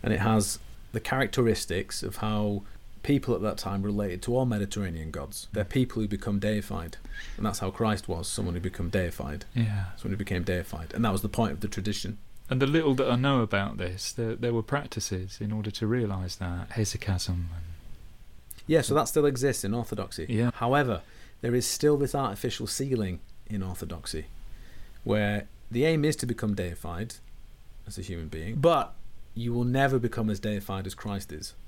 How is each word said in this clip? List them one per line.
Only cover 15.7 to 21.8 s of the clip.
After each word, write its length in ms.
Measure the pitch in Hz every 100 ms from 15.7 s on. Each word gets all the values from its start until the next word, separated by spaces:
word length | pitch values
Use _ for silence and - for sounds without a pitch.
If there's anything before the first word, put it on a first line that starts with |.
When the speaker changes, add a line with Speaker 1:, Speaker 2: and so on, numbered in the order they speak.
Speaker 2:
to 140 | - 107
realise 500 | 123 110 95 90 -
that, 340 | 90 87 -
hesychasm 580 | - 104 101 - 92 -
and 200 | 87 85 85 80 - - - - - - - - - -
Speaker 1:
Yeah, 160 | 160
so 120 | 214
that 140 | 143 -
still 180 | 156 143
exists 380 | 127 139 123
in 100 | 101
Orthodoxy. 520 | 117 110 107 92 - 80
Speaker 2:
Yeah. 220 | 110 120
Speaker 1:
However, 480 | - 117 139 131 92 - - - -
there 140 | 117
is 120 | 123 117
still 300 | -